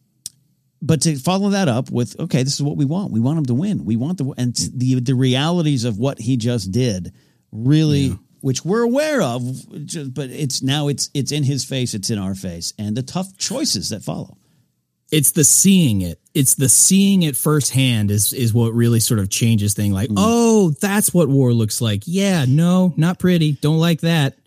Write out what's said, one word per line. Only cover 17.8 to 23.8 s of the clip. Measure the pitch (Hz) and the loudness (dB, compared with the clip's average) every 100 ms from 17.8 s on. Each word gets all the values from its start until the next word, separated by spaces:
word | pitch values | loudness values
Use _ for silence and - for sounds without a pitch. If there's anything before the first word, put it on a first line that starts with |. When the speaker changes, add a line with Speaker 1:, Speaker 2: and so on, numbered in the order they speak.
| 131 117 101 | 2 2 2
Speaker 2:
is, | 104 - | 0 -2
is | - 117 | -2 0
what | 117 117 | 2 0
really | 117 117 117 | 2 2 2
sort | - 110 | 2 0
of | 95 | 0
changes | - 117 110 104 | 0 2 2 0
thing. | - 104 | 0 0
Like, | 95 107 | 0 0
Speaker 1:
Mm. | 104 | 2
Speaker 2:
"Oh, | 214 233 233 220 180 143 | 2 4 4 4 2 2
that's | 190 202 - | 0 0 2
what | 175 143 | 2 2
war | 139 123 | 4 4
looks | 117 104 - | 2 0 -2
like. | 117 104 170 | -2 -2 -2
Yeah, | 185 196 180 127 | -2 0 2 2
no, | 143 170 185 185 151 | 2 4 4 2 2
not | 165 185 | 0 2
pretty. | 180 175 151 | 2 2 2
Don't | 139 147 | 0 0
like | 160 | 2